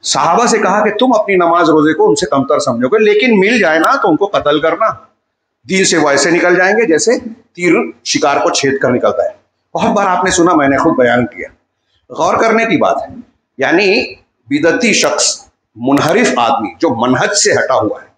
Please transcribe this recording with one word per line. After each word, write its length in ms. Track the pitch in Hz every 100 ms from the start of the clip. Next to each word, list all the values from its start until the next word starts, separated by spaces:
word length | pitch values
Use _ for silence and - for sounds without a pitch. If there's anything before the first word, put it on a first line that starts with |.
सहाबा 440 | - 139 147 180 240
से 140 | 214
कहा 220 | 196 202
कि 80 | 214
तुम 220 | - 254
अपनी 240 | 226 208 190
नमाज 340 | 170 170 160
रोजे 240 | 156 151
को 120 | 151 214
उनसे 200 | - -
कमतर 340 | 139 131 147
समझोगे, 400 | - 117 127 214
लेकिन 400 | 208 208 254 214
मिल 200 | 190 240
जाए 200 | 175 156
ना 160 | 196 269
तो 120 | 202
उनको 200 | 156 196
कत्ल 320 | 147 147 151
करना, 500 | 160 165 220 - - _ _ _ _ _ 113
दीन 180 | 190 190
से 120 | 175
वैसे 340 | 151 139 175
निकल 240 | 170 170 175
जाएंगे 300 | 185 214 226
जैसे 320 | 151 220 262 226 - _ 170
तीर 380 | 175 190 - - -
शिकार 340 | - 143 143
को 100 | 175
छेद 300 | - 139 139
कर 80 | 131
निकलता 340 | 131 - -
है। 160 | - - _ _ _
बहुत 180 | 170 220
बार 160 | 233 196
आपने 240 | 180 185
सुना, 220 | 175 170
मैंने 240 | 165 139 135
खुद 160 | -
बयान 320 | 123 123 120 117
किया, 240 | - 76 _ _ _ _ _ _
गौर 260 | 127 165 220
करने 280 | 226 220 226
की 120 | 143
बात 180 | 98 -
है। 220 | - - - _ _ -
यानी 580 | 135 165 202 220 - - _ _ -
बिदती 440 | 143 160 160 233
शख्स, 580 | - 147 123 - - - _ _ 110
मुनहरिफ 600 | 123 139 139 190 247 120
आदमी 300 | 113 107 107 -
जो 100 | 165
मनहज 400 | 113 123 131 208
से 220 | - 208
हटा 220 | 143 -
हुआ 260 | 123 107 -
है 80 | -